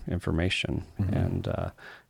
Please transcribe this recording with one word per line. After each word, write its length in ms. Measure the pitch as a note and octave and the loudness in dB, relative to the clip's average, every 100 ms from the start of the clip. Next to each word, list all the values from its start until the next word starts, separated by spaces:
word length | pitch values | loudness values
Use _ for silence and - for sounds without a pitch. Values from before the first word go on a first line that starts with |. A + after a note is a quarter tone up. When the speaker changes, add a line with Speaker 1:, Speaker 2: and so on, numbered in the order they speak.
| - | -4
Speaker 1:
information. 760 | F2+ - D#2+ F#2 - - - - - | -2 2 2 2 2 0 -2 -4 -2
Speaker 2:
Mm-hmm. 140 | F#2 | 2
Speaker 1:
And, 340 | F2+ F2+ F2+ F2+ | 2 2 0 0
uh, 220 | F2+ E2+ - - - | -2 -4 -6 -18 -20